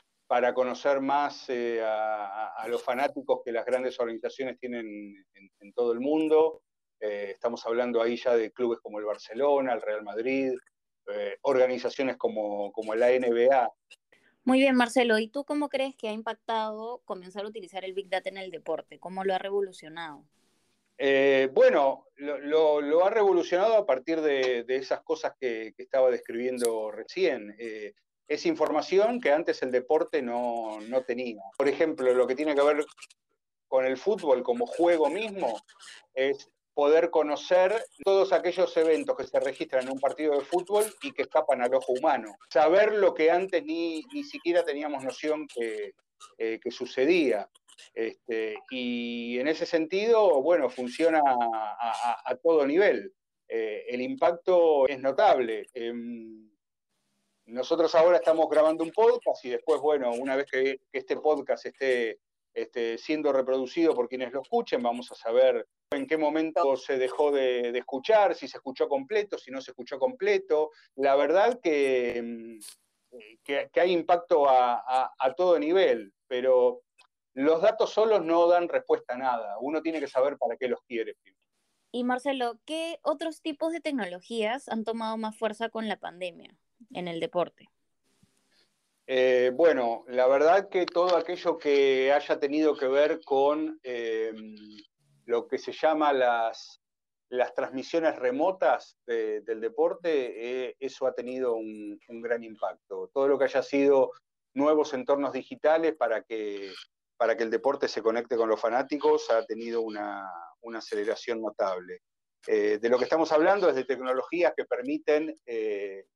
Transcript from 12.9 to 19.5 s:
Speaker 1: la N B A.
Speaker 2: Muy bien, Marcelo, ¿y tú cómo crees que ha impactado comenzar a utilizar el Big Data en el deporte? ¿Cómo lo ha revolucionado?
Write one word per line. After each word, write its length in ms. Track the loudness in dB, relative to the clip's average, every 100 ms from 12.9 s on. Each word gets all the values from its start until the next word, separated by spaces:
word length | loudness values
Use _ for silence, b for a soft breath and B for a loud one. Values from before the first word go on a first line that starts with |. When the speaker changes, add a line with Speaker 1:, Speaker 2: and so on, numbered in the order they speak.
Speaker 1:
la 160 | 2 4
N 180 | 4 2
B 200 | 2 4
A. 160 | 4 2 -4 _ _ _ b b b
Speaker 2:
Muy 160 | 0 4
bien, 160 | 4 4
Marcelo, 420 | 2 2 4 2
¿y 80 | 0
tú 180 | -6
cómo 240 | -6 -4 -4
crees 280 | -4 -6 -6
que 120 | -8
ha 40 |
impactado 880 | -8 -8 -10 -6 -4 -4 -8 -12 -12
comenzar 400 | -12 -12 -12 -10
a 40 | -10
utilizar 360 | -10 -12 -10
el 80 | -8
Big 160 | -8 -4
Data 200 | -4 -4
en 100 | -10
el 140 | -10
deporte? 480 | -10 -6 -6 -8 -16
¿Cómo 240 | -12 -6
lo 100 | -2
ha 40 | -2
revolucionado? 840 | -2